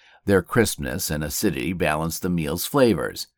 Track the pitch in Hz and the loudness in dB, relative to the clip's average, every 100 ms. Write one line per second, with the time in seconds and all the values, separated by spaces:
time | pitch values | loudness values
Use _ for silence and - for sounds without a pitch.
0 | _ _ - 98 85 - 104 - 65 69 | _ _ 2 2 2 2 2 0 -6 -6
1 | - 76 76 - 107 67 64 90 82 78 | -4 -4 -4 -2 -2 0 -4 -2 0 0
2 | 80 - 92 87 76 87 - 143 123 85 | -2 -4 -2 -2 -2 -4 -2 4 4 4
3 | 55 50 - | -2 -8 -14